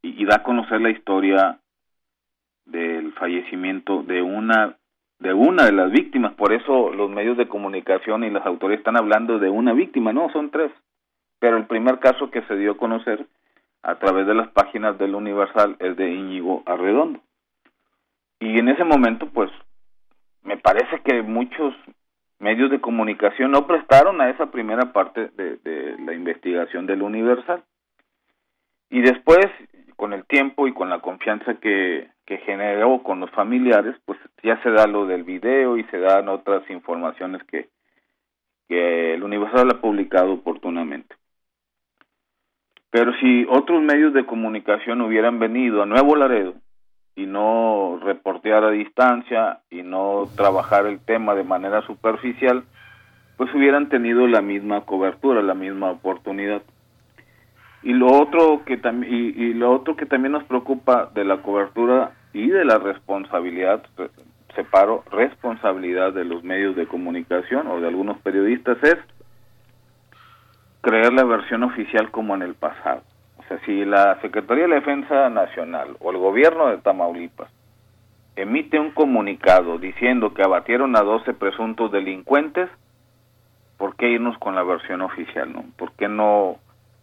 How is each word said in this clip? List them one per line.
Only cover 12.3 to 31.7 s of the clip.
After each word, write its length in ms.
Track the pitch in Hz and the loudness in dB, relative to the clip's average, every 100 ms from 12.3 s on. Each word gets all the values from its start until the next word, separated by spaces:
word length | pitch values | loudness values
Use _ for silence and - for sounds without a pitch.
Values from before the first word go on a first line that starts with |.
que 120 | 120 | -8
se 140 | - 101 | -4 -2
dio 160 | 101 | -2
a 40 | 104 | -2
conocer 500 | 117 113 113 107 143 _ _ _ _ _ | -4 -4 -4 -6 -8 _ _ _ _ _
a 120 | - 87 | -8 -2
través 300 | 98 95 98 | 0 2 2
de 80 | |
las 140 | 110 - | 0 2
páginas 500 | - 98 110 107 95 | 2 2 0 -4 -2
del 160 | 98 | -4
Universal 600 | 101 104 101 98 110 104 95 | -4 -4 -2 0 2 2 0
es 180 | 92 90 | -6 -2
de 160 | 92 | -4
Íñigo 500 | 90 95 92 87 92 - | -4 -8 -6 -4 -4 -4
Arredondo. 540 | 87 95 147 165 147 _ _ _ _ _ _ _ _ _ _ _ _ | -2 2 2 0 -4 _ _ _ _ _ _ _ _ _ _ _ _
Y 180 | 110 113 | -2 2
en 100 | 120 | 2
ese 160 | 147 | 2
momento, 420 | 170 143 120 117 156 | 4 4 4 0 -6
pues, 180 | - 101 - - - - _ _ _ _ _ | -4 -4 -6 -20 -20 -20 _ _ _ _ _
me 140 | 95 101 | -10 0
parece 440 | - 107 127 165 | 2 2 0 -4
que 180 | - 123 | -2 -2
muchos 500 | 110 113 123 - 147 - - _ _ _ _ _ | -2 -4 -4 -4 -6 -6 -20 _ _ _ _ _
medios 300 | 104 110 131 | -4 0 0
de 100 | 139 | 0
comunicación 720 | 117 117 110 104 104 - 131 | -2 -2 -2 0 -2 0 2
no 140 | 139 147 | 2 2
prestaron 540 | 160 - - 165 156 | -2 6 8 8 4
a 80 | 127 | 0
esa 180 | - 147 | 0 -6
primera 460 | 127 110 113 123 | -4 -4 -2 0
parte 380 | 104 95 - 110 - | 0 -2 -4 -8 -8
de, 200 | 90 - | -10 -8
de 380 | - 78 71 - | -10 -8 -10 -10
la 100 | 73 | -10
investigación 720 | 85 87 82 90 87 85 - 92 | -8 -8 -6 -4 -4 -4 -8 -6
del 140 | 98 | -4
Universal. 600 | 101 110 117 123 - 175 _ _ _ _ _ _ _ _ _ _ _ _ _ | -4 -2 0 0 -2 -8 _ _ _ _ _ _ _ _ _ _ _ _ _
Y 120 | 127 | 2
después, 440 | 123 123 - 170 196 - - _ _ | 2 2 6 6 6 -2 -20 _ _
con 180 | - - | -10 -8
el 120 | 98 - | -8 -2
tiempo 400 | 143 139 135 135 | 0 0 0 -2
y 80 | |
con 160 | 117 92 | -2 -6
la 80 | 87 | -6
confianza 560 | - 95 - 107 123 | -8 -8 -6 -6 -6
que, 540 | 113 113 | -6 -2